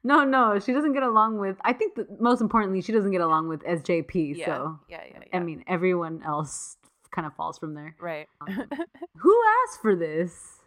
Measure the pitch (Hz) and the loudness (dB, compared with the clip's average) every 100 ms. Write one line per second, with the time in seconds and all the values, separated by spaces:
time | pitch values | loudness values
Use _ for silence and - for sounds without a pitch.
0 | 240 294 277 262 226 202 202 254 302 269 | 4 4 6 4 4 2 2 0 2 0
1 | 254 220 220 220 196 190 214 254 440 - | 4 4 4 0 -4 -2 -2 0 -2 -4
2 | - 202 240 247 220 226 202 190 180 220 | -10 0 2 2 2 0 0 -2 0 0
3 | 196 185 165 160 160 156 - 170 - 170 | 2 0 2 2 0 -6 -4 -4 0 -2
4 | - 180 147 147 160 139 147 156 _ 165 | 0 -2 -2 -4 -6 -4 -6 -10 _ -18
5 | - 139 - 180 170 151 - 175 185 180 | -18 -20 -6 -4 -4 -8 -6 0 0 0
6 | 165 160 160 151 143 - - - _ _ | -4 -8 -6 -4 -6 -10 -14 -18 _ _
7 | _ - 160 - 165 160 160 151 151 160 | _ -10 -10 -8 -8 -8 -12 -12 -16 _
8 | 170 151 156 _ 147 190 226 285 339 - | -10 -10 -12 _ -10 -8 -8 -10 -10 -12
9 | 349 160 349 453 440 466 480 - 220 185 | -20 2 4 6 6 2 0 -2 0 0
10 | 160 156 175 - - - | 0 -2 -4 -6 -20 -20